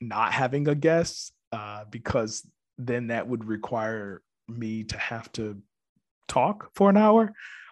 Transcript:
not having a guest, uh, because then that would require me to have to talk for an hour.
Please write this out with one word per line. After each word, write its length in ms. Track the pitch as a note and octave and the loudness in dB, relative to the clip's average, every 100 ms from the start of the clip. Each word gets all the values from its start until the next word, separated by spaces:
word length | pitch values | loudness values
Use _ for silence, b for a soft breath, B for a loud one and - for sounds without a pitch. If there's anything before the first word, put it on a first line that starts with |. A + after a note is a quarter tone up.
not 320 | A#2+ G#2 A2+ | -8 -2 0
having 340 | F2 C3 C#3 D3 | 0 -2 0 0
a 60 | |
guest, 580 | D3 D#3+ E3 E3+ - - - _ | 2 4 2 2 -6 -14 -18 _
uh, 340 | A2+ G#2+ G#2 G#2+ | -10 -10 -12 -12
because 580 | A2+ - C3+ A2 A2+ - _ _ - | -12 -4 -2 -2 -6 -14 _ _ -12
then 280 | B2 A#2+ A#2 | -6 -4 -2
that 200 | A#2 G2+ | -4 -4
would 180 | B2 A2 | -6 -4
require 760 | G#2+ - A#2 A2 A2 G2+ F#2 _ _ - | -6 -4 -4 -4 -6 -8 -12 _ _ -16
me 380 | A#2 A2+ A2 G#2+ | -8 -6 -6 -6
to 120 | A2+ | -8
have 340 | - A#2 - | -8 -8 -10
to 280 | - G#2+ G2+ - _ _ _ _ _ - | -8 -8 -10 -16 _ _ _ _ _ -4
talk 440 | - C3+ G#3 - | 2 2 0 -6
for 160 | - G3 | 4 6
an 80 | G3 | 8
hour. 380 | G#3+ A3 A3 B B B B | 8 8 4 B B B B